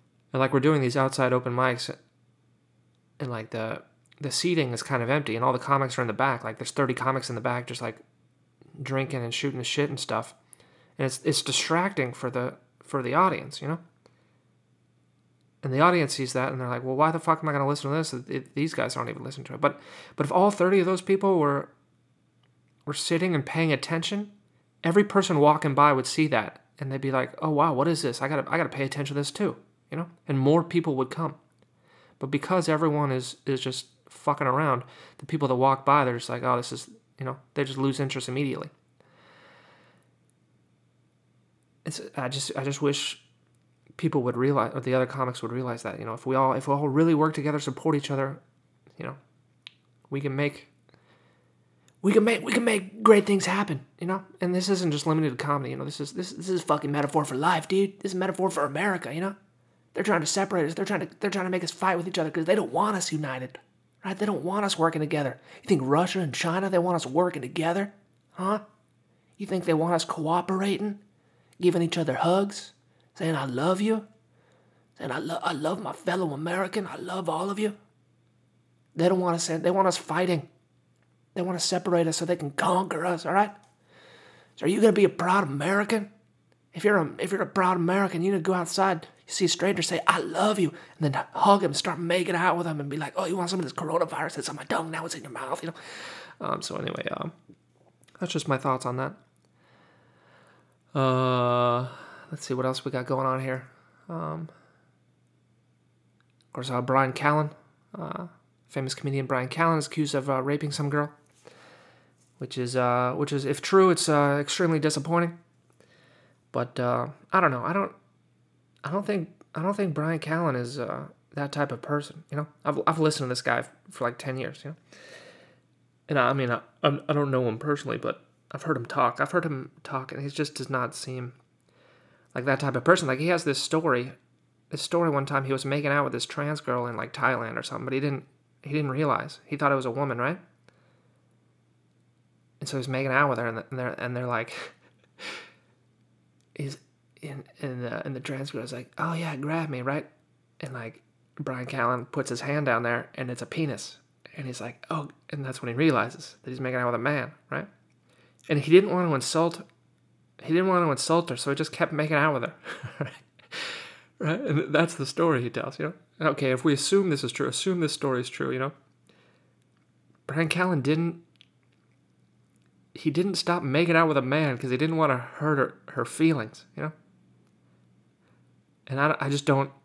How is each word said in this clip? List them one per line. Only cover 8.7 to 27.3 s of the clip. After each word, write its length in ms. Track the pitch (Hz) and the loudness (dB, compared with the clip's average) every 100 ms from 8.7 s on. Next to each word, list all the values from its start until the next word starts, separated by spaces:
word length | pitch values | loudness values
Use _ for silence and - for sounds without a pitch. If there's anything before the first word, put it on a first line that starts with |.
| - | -12
drinking 420 | 131 135 131 131 | -4 -2 -2 -4
and 100 | 117 | -4
shooting 240 | - 139 127 | -4 -4 -4
the 80 | 120 | -2
shit 240 | 147 143 | 0 -2
and 100 | 135 | -2
stuff. 340 | - 110 - - _ - _ _ _ - | -4 -4 -4 -12 _ -20 _ _ _ -4
And 80 | 135 | -4
it's, 140 | - 156 | -2 0
it's 160 | 143 | 0
distracting 720 | - - - 170 190 190 123 | 0 -2 2 2 2 0 -4
for 160 | - 127 | -4 -4
the, 240 | 131 123 - _ _ | -4 -4 -6 _ _
for 200 | - 139 | -8 -4
the 120 | 123 | 0
audience, 480 | 151 185 143 - - | 2 2 0 -8 -8
you 60 | 139 | -6
know? 120 | 165 - _ _ _ _ _ _ _ _ _ _ _ _ _ _ _ _ _ | -6 -10 _ _ _ _ _ _ _ _ _ _ _ _ _ _ _ _ _
And 100 | 135 | -4
the 80 | 131 | 4
audience 320 | 175 175 139 | 4 4 2
sees 200 | - 127 | -2 -4
that, 180 | 127 131 | -2 -2
and 80 | 131 | -2
they're 100 | 123 | -4
like, 140 | 123 | -4
"Well, 120 | 131 131 | -2 2
why 160 | 156 | 2
the 80 | 160 | 2
fuck 240 | 165 156 | 0 0
am 60 | 156 | 0
I 20 | |
gonna 160 | 143 139 | 0 0
listen 240 | 143 139 | -2 -2
to 60 | 156 | -2
this? 160 | 156 | -2
It, 160 | 127 - | -6 -6
it, 260 | 131 - 139 | -8 -6 -4
these 180 | 160 | -2
guys 220 | - 120 131 | -2 -4 -4
aren't 140 | 120 | -6
even 140 | - | -8
listening 220 | 123 139 - | -10 -12 -12
to 80 | |
it." 80 | 123 | 0
But, 180 | 143 - - - - - | 0 0 -10 -20 -8 -4
but 100 | 143 | 2
if 60 | |
all 180 | 180 202 | 4 4
thirty 300 | 202 185 196 | 4 4 4
of 80 | 180 | 4
those 140 | 185 | 2
people 360 | 185 190 196 180 | 2 2 4 4
were, 320 | 143 143 - _ _ _ _ _ _ _ _ _ _ _ - | 4 2 -4 _ _ _ _ _ _ _ _ _ _ _ -8
were 100 | 139 | -6
sitting 400 | - 165 185 156 | 0 0 2 0
and 100 | 135 | 0
paying 260 | 160 160 | 0 2
attention, 600 | 131 - 160 170 202 208 - _ _ _ _ | 2 0 -4 -2 -4 -6 -12 _ _ _ _
every 200 | - 202 | 2 4
person 360 | 202 196 185 156 | 6 4 4 6
walking 360 | 147 151 151 139 | 8 6 4 6
by 180 | 147 | 6
would 140 | 131 127 | 6 2
see 180 | - 151 | 0 2
that, 360 | 120 101 - _ - | 2 0 -6 _ -10
and 120 | 135 | -8
they'd 100 | 135 | -4
be 100 | 135 | 0
like, 240 | 131 127 | 0 -2